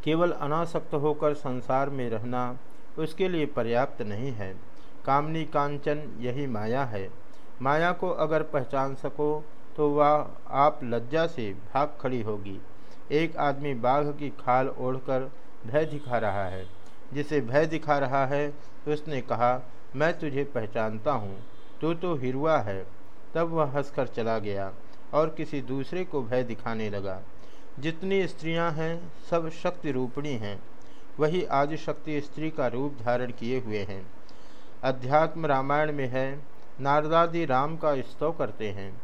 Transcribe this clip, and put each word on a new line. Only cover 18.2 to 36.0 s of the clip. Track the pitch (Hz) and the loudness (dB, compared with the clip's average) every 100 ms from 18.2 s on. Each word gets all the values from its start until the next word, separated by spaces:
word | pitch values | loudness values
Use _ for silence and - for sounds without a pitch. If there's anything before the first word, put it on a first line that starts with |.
| 131 | 2
है, | 143 147 143 - - - | 2 0 -2 -4 -4 -2
उसने | 151 151 139 | -2 -2 -4
कहा, | - 113 123 127 135 - - 131 | -2 2 2 2 -2 -4 -4 0
"मैं | 156 165 | 0 2
तुझे | 156 135 | 0 0
पहचानता | 139 123 107 - 110 107 127 | 0 0 0 0 0 0 0
हूँ, | 131 101 98 - - - - | 0 0 -2 -4 -4 -4 -2
तू | 156 | 0
तो | 170 180 151 | 0 0 0
हिरुआ | 127 131 156 151 | 0 2 4 4
है।" | 104 98 92 - - - - 160 | 2 0 -2 -4 -4 -4 -2 0
तब | 170 | 0
वह | 165 147 | 2 2
हंसकर | 139 139 - 120 | 0 0 -2 0
चला | - 113 113 | 0 0 0
गया | 104 98 98 - - - - | 0 -2 -2 -2 -4 -4 0
और | 143 160 | 2 2
किसी | 156 156 143 | 0 -2 -2
दूसरे | 120 135 131 175 180 | -2 -2 -2 -2 -2
को | 147 | -2
भय | 113 127 | 0 0
दिखाने | 120 110 120 113 110 | 0 -2 -2 -2 -2
लगा। | 101 98 95 - - - - - - | -2 -2 -2 -4 -4 -4 -4 -4 -2
जितनी | 147 165 190 196 175 | -2 -2 0 0 0
स्त्रियां | 165 160 165 170 | -2 -2 0 0
हैं, | 156 160 170 175 - - | 0 0 -2 -2 -4 0
सब | 170 165 | 0 0
शक्ति | 165 180 175 156 | 0 -2 0 0
रूपिणी | 127 127 135 147 | 0 0 0 -2
हैं, | 123 101 95 - - - - - - | -2 -2 -2 -4 -4 -4 -4 -4 0
वही | 151 180 165 | 2 2 2
आदिशक्ति | 139 147 156 - 147 - 147 | 2 2 0 -2 -2 -2 -2
स्त्री | 147 - 156 | -2 -2 -2
का | 156 127 | 0 0
रूप | 123 143 143 | 0 -2 -2
धारण | 113 123 123 | 0 0 0
किए | 120 113 131 | -2 -2 0
हुए | 110 107 | 0 -2
हैं। | 98 98 92 - - - - - - - | -2 -4 -4 -4 -4 -4 -4 -4 -4 -2
अध्यात्म | 127 131 123 151 160 170 160 | 0 0 4 4 4 0 2
रामायण | 135 135 147 156 | 2 2 2 2
में | 147 | 0